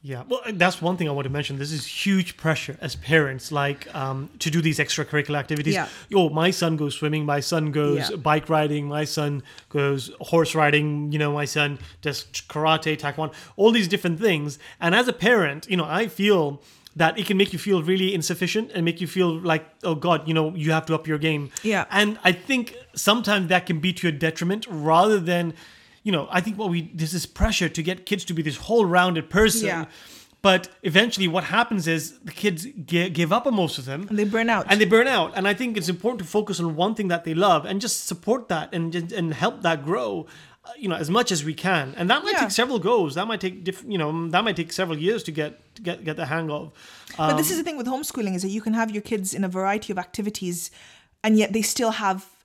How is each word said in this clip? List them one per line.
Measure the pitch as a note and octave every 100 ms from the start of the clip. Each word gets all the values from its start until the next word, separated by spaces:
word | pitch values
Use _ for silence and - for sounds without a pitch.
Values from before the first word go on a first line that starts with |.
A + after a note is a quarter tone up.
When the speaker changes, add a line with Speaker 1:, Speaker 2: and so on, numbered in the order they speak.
| C#3+
Speaker 1:
Yeah, | B2+ -
well, | B3 A#3+
that's | G3+ F3 F3+
one | E3 F3+
thing | D#3
I |
want | C#3
to | C#3
mention. | C#3+ C#3+ C#3
This | D3
is | D#3 B2
huge | - G3+ G3 F3 -
pressure | D#3+ D#3 - -
as | D#3+
parents, | - D#2 D#3+ C#3+ C3 -
like, | D3 C#3+ C#3+ -
um, | - C3+ C3+ C3+ -
to | E3
do | D#3+
these | E3 C#3+
extracurricular | D3 - D3 D3+ C#3 D3
activities. | C3+ D3+ D3+
Speaker 2:
Yeah. | F#3+ D#3+ - -
Speaker 1:
Oh, | G3 E3
my | D3+ E3+
son | F#3 E3 D#3+
goes | D3
swimming, | C#3 D3+ D3+
my | D3 C#3+
son | C3+ E3+ D3+
goes | D3 D3 - C#3
Speaker 2:
Yeah. | F3+
Speaker 1:
bike | C#3+ D3+ D3+
riding, | D#3 D3+ D3 C#3+
my | D3 D3+
son | - D3 C#3+ - - _
goes | D3+ C#3 C#3 B2 -
horse | - E3+ D#3+
riding, | D#3+ D3+ D3 D3+ D3 D3
you | D3+
know, | D3
my | D3 D3
son | D3+ D3 C#3 - -
does | D3+ C#3
t-, | - - -
karate, | D3+ D#3 D#3+ D#3+ D3+
taekwondo, | C#3+ C#3 D#3 - - -
all | G#3+
these | A#3 F#3
different | G3 F3 D#3+
things. | A3 D#3+ D3 C#3 - -
And | E3+
as | G3 B3
a |
parent, | - G3+ A#3+ D#3+ D3 -
you | F#3
know, | D#3
I | E3 A3+
feel | - G3+ G3 D3 C#3 - - - -
that | D#3+ E3
it |
can | F3 G3
make | G3+
you | E3+
feel | - F#3+
really | D#3 F#3+ F#3
insufficient | F#3+ D#3 F3 F3+ G#3+ A3
and | F#3
make | E3+ E3+
you | F3
feel | F#3 F3+ D#3+
like, | F3 D#3 D#3+ _
oh | -
God, | D#3+ E3+ D#3+ D3+
you |
know, | D#3+ D#3
you | F3 D3+
have | D#3+
to | D#3+
up | D#3+ D#3+
your | D3+
game. | D#3+ D3+ C#3+ -
Speaker 2:
Yeah. | G#3+ G3+ -
Speaker 1:
And | G3 G#3 G#3+
I | F3+
think | F#3 - C4 A3+ - -
sometimes | - - A3+ G#3+ G3+ F3
that | F3+
can | F3+ E3
be | F3
to | F3+ F3
your |
detriment | D3 E3 D#3+ F3 G#3 A3
rather | E3 D3 D#3+ G3+ G#3+
than, | E3 F3 E3+ D#3+ - - - _ G#3+
you |
know, | F3 C#3+
I | F3+
think | F#3 G3+
what | G#3+
we, | E3+ E3
there's | D#3+ D#3
this | E3+
pressure | - - A3+ - E3+
to | D#3+
get | D#3+ F#3
kids | - G3+ -
to |
be | E3
this | D#3 B2+
whole | - A#3
rounded | G3 F3 F3+ E3 -
person. | F#3 A3 A3+ G#3
Speaker 2:
Yeah. | E3+ D#3+ - - - - _
Speaker 1:
But | G3 F#3 F3+ -
eventually | G3 E3 A#3 - F#3
what | E3+
happens | D3+ G3 A#3 A3 D#3+
is | E3 - -
the | -
kids | - G#3 D#3+ G#3 B3+
gi-, | C3 E3+ F3+
give | E3+ E3+
up | G#3 C4+
on |
most | A3 E3 -
of | B2+
them. | C#3 G3
Speaker 2:
And | G#3
they |
burn | G#3 A3+ A3+
out. | A3 -
Speaker 1:
And | G#3
they |
burn | G#3 A3 B3+
out. | A#3+ D#3+
And | - G3
I |
think | G#3 B3 G#3+
it's | E3
important | F3 A3 B3
to | E3+
focus | G#3+ G#3 E3+
on | E3+ D#3
one | F#3
thing | A3 G3
that | E3+
they | E3
love | D#3+ G3 E3+
and | - G3
just | A3 - -
support | E3+ - B3+ A3
that | E3 D3+
and, | E3+ E3
and, | E3+ E3+
and | G#3+ E3
help | C3+ F#3 -
that | F3 D#3+
grow, | C#3 G#3 E3 F#2+ - - - _ -
uh, | D4
you | G#3+
know, | E3
as | D3+
much | G3+ A#3+
as | E3+
we | D3
can. | D3+ F#3 F3+ C3+ -
And | F3
that | C4+
might | G4+
Speaker 2:
Yeah. | F#4+
Speaker 1:
take | A3+
several | G3 B3 B3
goes. | E3+ A#3+ E3
That | C3+ G#3+
might | A3
take | F#3 F#3+
diff-, | F3 F#3 -
you | G3
know, | D3+ D#3+ E3+
that | F3
might | A3+ E3
take | E3
several | - F#3 D#3
years | E3+ A3+
to | -
get, | D3+ D3+ - _ -
to |
get, | C#3+ F3
get | E3 D#3
the | D3
hang | D#3+ D#3+
of. | D3 D#3 - - - - -
Speaker 2:
But | D#3 D#4
this | D#4
Speaker 1:
Um, |
Speaker 2:
is | F4
the |
thing | E4+ D4+
with | A#3+
homeschooling: | C4 D4+ - G3+
is | F3+
that | F#3+
you | G#3
can | A3
have | A3 A3+
your | G#3
kids | G#3 G#3+ F#3
in | -
a | F#3+
variety | F3+ F#3+ G#3 -
of | F#3+
activities | F3 - G#3 G#3 F#3 E3+ - - - - _ _
and | A3 G#3+
yet | G3+
they | G#3+
still | G#3 - A#3
have | A3 G#3 F#3+ - _